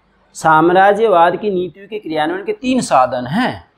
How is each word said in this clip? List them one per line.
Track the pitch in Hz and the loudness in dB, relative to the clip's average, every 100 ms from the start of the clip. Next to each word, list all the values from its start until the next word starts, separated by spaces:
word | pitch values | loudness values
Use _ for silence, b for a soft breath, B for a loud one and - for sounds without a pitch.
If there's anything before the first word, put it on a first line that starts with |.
| _ _ _ - | _ _ _ -4
साम्राज्यवाद | 160 156 165 180 196 202 226 175 175 165 | 2 2 4 4 4 2 2 4 2 0
की | 214 | -4
नीतियों | 185 180 196 202 | -4 -6 -12 -14
के | 214 | -12
क्रियान्वयन | 190 156 156 185 | -6 -4 -4 -6
के | 294 | -8
तीन | 208 254 254 | -6 -4 -2
साधन | 175 147 127 123 123 | 0 0 0 -2 -6
हैं, | 190 240 101 - | -4 -4 -6 -16